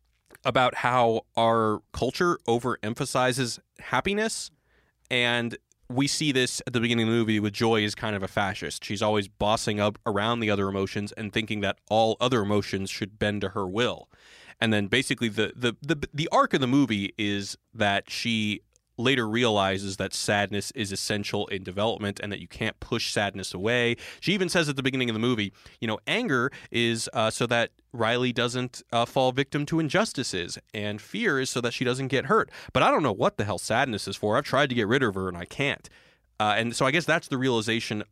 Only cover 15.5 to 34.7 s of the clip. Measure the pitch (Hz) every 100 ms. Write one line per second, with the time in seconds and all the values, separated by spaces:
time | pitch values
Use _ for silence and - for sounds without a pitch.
15.5 | - 123 107 143 156 135 143 160 240 277
16.5 | 165 127 139 127 104 98 - 104 101 98
17.5 | - _ 110 104 98 - - 120 113 104
18.5 | 101 _ _ _ - 120 131 113 113 120
19.5 | 104 95 95 101 92 95 - - 104 101
20.5 | 104 - - 101 98 - 107 101 104 101
21.5 | 98 95 92 110 107 104 101 104 95 87
22.5 | - 110 - - 117 - - 101 98 90
23.5 | 90 104 123 120 117 - - - 196 185
24.5 | 185 147 135 131 131 123 110 120 117 101
25.5 | - - - 113 107 - 190 240 131 127
26.5 | - - 117 117 113 - 127 110 - 120
27.5 | 117 113 - _ 120 113 123 127 120 120
28.5 | 127 123 - - 117 117 143 131 127 143
29.5 | 147 147 165 156 175 220 - 127 92 87
30.5 | - _ 107 104 107 - 196 226 139 131
31.5 | 127 120 - 123 127 135 131 123 214 -
32.5 | - - 127 180 277 143 101 165 - 104
33.5 | 87 - 110 139 104 - 101 104 117 139
34.5 | 131 143